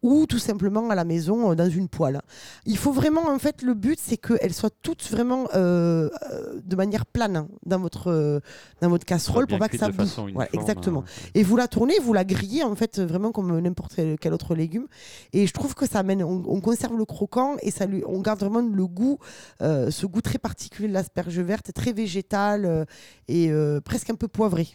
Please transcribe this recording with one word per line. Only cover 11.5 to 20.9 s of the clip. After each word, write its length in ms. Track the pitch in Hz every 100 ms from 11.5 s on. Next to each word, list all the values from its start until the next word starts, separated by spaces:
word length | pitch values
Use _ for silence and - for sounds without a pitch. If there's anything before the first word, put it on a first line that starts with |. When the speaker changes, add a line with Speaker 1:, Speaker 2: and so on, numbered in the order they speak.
| 240
Speaker 1:
la 100 | 247
tournez, 280 | - 240 392
vous 140 | 247
la 120 | 208 190
grillez, 360 | 190 196 262
en 120 | 277 208
fait, 220 | 226 -
vraiment 320 | 180 170 214
comme 260 | 226 185 165
n'importe 360 | 175 180 - -
quel, 220 | 160 156
quel 140 | 165
autre 200 | 165 -
légume. 320 | 165 160 185 262 - - - -
Et 140 | - 202
je 60 |
trouve 200 | - 285
que 120 | - 269
ça 120 | 214
amène, 220 | 190 196
on, 200 | 180 185 175
on 140 | 196
conserve 380 | 185 233 240 233
le 80 | 214
croquant 500 | - 202 247 262 285
et 80 | 208
ça 160 | - 202
lui, 160 | 196 -
on 140 | 185
garde 200 | 196 214
vraiment 200 | 196 226
le 260 | 240 196 185
goût, 320 | 175 247 277 - - - _
euh, 280 | 147 147 127
ce 140 | 151
goût 160 | 190 180
très 160 | - -
particulier 500 | 220 - - -
de 40 | 208